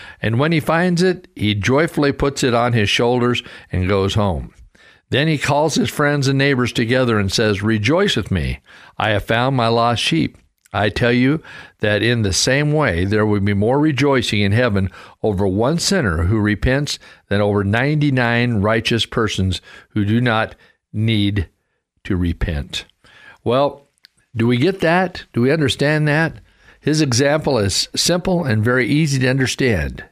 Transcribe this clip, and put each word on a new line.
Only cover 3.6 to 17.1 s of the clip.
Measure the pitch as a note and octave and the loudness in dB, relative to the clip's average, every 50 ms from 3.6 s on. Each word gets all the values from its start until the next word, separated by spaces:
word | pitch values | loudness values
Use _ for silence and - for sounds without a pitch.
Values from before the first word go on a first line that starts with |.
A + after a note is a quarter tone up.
| - - | -16 -6
and | - F#2 F#2 F2+ | -4 -2 0 0
goes | G2+ F#2+ F#2+ G2 - | 2 2 0 0 0
home. | G#2 G#2 G2 E2+ C#2 B1+ - - - - - _ - - - - _ _ - | 0 0 0 -2 -4 -6 -12 -16 -20 -20 -20 _ -20 -20 -20 -20 _ _ -4
Then | - B2 D3+ D#3+ | -2 0 0 0
he | D#3 C3+ | 0 -2
calls | - - D3 D3 D#3 D#3+ - | 0 0 0 2 0 0 0
his | - G#3+ A2 | -2 -2 -2
friends | - - D3 D3 D3 C#3+ C3 C3+ | -2 -2 0 0 0 0 0 0
and | C#3 C3+ | 2 2
neighbors | C3+ C#3+ C#3 B2 A#2+ A2 - | 2 2 2 0 0 -2 -2
together | - A#2+ A2 B2+ C3 C3 A#2+ A2 G#2 | -2 -2 0 2 2 2 2 2 0
and | G2+ F#2+ | 0 0
says, | - - A2+ G#2+ G#2 F#2 G#2 | 0 0 2 2 0 0 0
'Rejoice | A2 A2+ G#2+ G2+ A#2 D#3 F3+ G3+ F#3+ - A#2+ | 0 0 0 2 0 2 2 2 0 0 -2
with | F#2+ - | -2 -2
me, | G2 E2+ C#2 B1+ B1 - _ _ - - - - _ - | -2 -2 -2 -4 -6 -8 _ _ -20 -20 -20 -18 _ -4
I | - A2 | -2 0
have | G#2+ G2 - | 0 -2 -2
found | - A2+ A#2 B2+ C3 C#3 | -2 -2 0 0 0 0
my | B2+ A#2 A2+ | 0 0 2
lost | A#2 A#2 A#2 A#2+ A#2+ G2+ - | 2 2 2 2 0 0 -2
sheep.' | - E3 E3 C3+ - - - _ _ _ _ _ - - | -2 0 0 0 -2 -4 -12 _ _ _ _ _ -8 -4
I | G2+ G#2 G#2+ | -2 -2 0
tell | G2+ - B2 A#2 B2 | 0 0 0 2 2
you | B2 B2+ C3 D3+ E3 - - - - - - _ - | 2 2 2 0 0 -4 -10 -20 -20 -20 -20 _ -4
that | - G#2 G#2 G2+ G#2 | -2 0 0 2 2
in | A2+ B2 A#2 A2 | 0 0 2 0
the | G2 E2+ | 0 0
same | - - C3 B2+ C#3 D3 D3+ D3 | 0 0 0 0 0 0 0 0
way, | D#3 D3 A#2 E2+ E2+ F#2 | 0 0 0 0 0 0
there | G2 G#2+ G#2+ G#2+ | 0 2 2 2
will | G#2+ G#2 G2+ | 2 0 0
be | G2 G#2 G2+ | 0 0 0
more | G2 G#2 A2+ C3 D3 | 0 0 0 0 2
rejoicing | D3+ D#3 C#3+ A#2 C#3+ C#3+ C3+ B2+ A2 - A#2 G#2 | 0 0 0 0 0 2 2 2 0 0 0 0
in | G#2 G2 | 0 2
heaven | G2+ A#2+ B2+ A#2 G2+ G2 F#2+ F2+ - - - - - - - | 2 2 2 2 0 0 -2 -4 -6 -12 -20 -20 -16 -4 -4
over | A2 G2+ F#2 G2+ G2 | -2 -2 0 0 0
one | F#2 G2+ A2+ C3+ E3 E3 | 0 0 0 0 0 -2
sinner | - - G3 F#3+ C#3 G2 D#2+ D#2+ E2+ | -2 0 0 0 0 0 0 0 0
who | F2+ A2+ A2 | 0 0 2
repents | G2+ G#2 G#2+ - - B2+ C3 C#3+ D3 - - - - - | 2 0 0 0 0 0 0 0 -2 -4 -8 -10 -12 -20